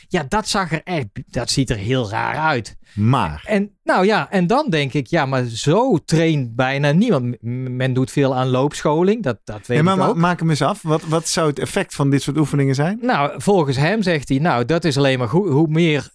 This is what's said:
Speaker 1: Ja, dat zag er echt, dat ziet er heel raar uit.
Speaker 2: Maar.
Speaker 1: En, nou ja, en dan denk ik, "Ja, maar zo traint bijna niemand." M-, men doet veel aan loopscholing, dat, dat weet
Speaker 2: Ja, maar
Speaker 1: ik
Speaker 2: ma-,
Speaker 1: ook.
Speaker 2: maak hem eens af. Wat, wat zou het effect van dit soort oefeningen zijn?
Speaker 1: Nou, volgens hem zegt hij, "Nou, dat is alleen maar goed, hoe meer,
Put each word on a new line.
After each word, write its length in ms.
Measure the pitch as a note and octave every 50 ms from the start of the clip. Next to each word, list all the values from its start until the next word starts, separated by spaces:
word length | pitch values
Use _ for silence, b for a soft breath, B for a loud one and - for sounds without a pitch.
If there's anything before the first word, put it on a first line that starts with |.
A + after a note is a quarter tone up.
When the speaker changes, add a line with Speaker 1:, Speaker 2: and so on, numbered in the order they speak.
| B B
Speaker 1:
Ja, 160 | - F3 C#3+ B2+
dat 200 | - G#3+ G#3 -
zag 240 | - G#3 F#3+ D#3+ D#3+
er 80 | D#3 -
echt, 220 | - F#3 D#3+ B2+ G2+ - - -
dat 240 | - - C3 A#2+ -
ziet 200 | - - C3+ G#2
er 60 | C3
heel 340 | G#2 F#2 A2+ C3 C3 B2 G2+
raar 260 | G#2 A2+ A#2 A#2 A#2
uit. 400 | C3+ D#3 D#3+ D3+ B2 A2+ - - - b b b
Speaker 2:
Maar. 500 | G2+ G#2 A2+ C3+ C3 G2+ D#2+ D2+ D2+ -
Speaker 1:
En, 240 | - G#3+ G3 G3+ G#3 - _ _
nou 240 | - D4+ A3 F#3
ja, 240 | G3+ G#3+ F#3 C#3+ -
en 160 | - G3 F3+
dan 240 | E3+ A3 C4+ D#4 C#4
denk 220 | D#3+ D#3 C#3+ C3 -
ik, 140 | D3+ C3
"Ja, 200 | - - E3+ C#3+
maar 180 | C3 C3+ C3 B2
zo 540 | A#2+ A#2 A#2 - C#3+ D#3 G#3 B3 C4+ A3+ D3+ -
traint 520 | - E3 D#3 E3 E3 D#3+ D3 C3 A#2+ A2+
bijna 340 | A#2+ C3 C3 C3+ C#3 C#3+ D3
niemand." 460 | C#3+ E3+ A3 B3+ F#3+ C#3 B2 B2 A#2+ - -
M-, 340 | A#2 B2 B2+ C3 B2+ B2
men 160 | B2+ B2+ C3 B2+
doet 180 | B2+ C3 B2+
veel 240 | - D3+ C#3 C3 C3+
aan 120 | B2+ B2+ C3
loopscholing, 720 | B2+ B2+ C3+ D3+ - - - E3 D3 D#3+ F3+ F#3+ G#3+ B3 G3+
dat, 160 | C3+ A#2 - _
dat 220 | - G#2+ G#2 G2+
weet 100 | - B2 A#2
Speaker 2:
Ja, 40 | C3+
maar 120 | F#3 F#3+
Speaker 1:
ik 60 | F#3
Speaker 2:
ma-, 80 | F3+ -
Speaker 1:
ook. 80 | A3
Speaker 2:
maak 220 | E3+ E3 F3 F3 -
hem 120 | E3 D#3+
eens 120 | D#3 B2+ D3
af. 200 | C#3+ G3+ - -
Wat, 200 | D#3+ D3+ D#3+ -
wat 260 | E3 D#3 E3 E3 -
zou 200 | - F#3 E3 D#3
het 100 | C#3 -
effect 360 | B2 - - G3+ F#3 - -
van 160 | - D3 C#3
dit 120 | C#3 C#3 -
soort 160 | - C#3 D3+
oefeningen 360 | D#3 C3+ - C#3+ C#3 C3+ C3+
zijn? 240 | B2+ D3 E3+ G#3 A#3 A#3
Speaker 1:
Nou, 300 | B3 B3 D3 C#3+ D3 -
volgens 400 | F3+ - - G3+ F#3+ D#3 C#3 C3+
hem 260 | A#2+ C#3+ D#3+ G#3 A3+ G3+
zegt 260 | F3+ E3+ D3+ B2+ -
hij, 100 | C#3 C3+
"Nou, 260 | D#3 F3 C#3 A#2+ B2
dat 200 | A#2 D#3+ E3+ E3
is 120 | E3+ C3+
alleen 220 | C#3 C#3+ C3+ C3 B2+
maar 100 | B2+ A2
goed, 200 | A#2+ E3+ G#3 F#3
hoe 200 | C3+ C#3+ E3 D#3
meer, 400 | D3+ D#3+ F3 E3 D3+ C#3 - - -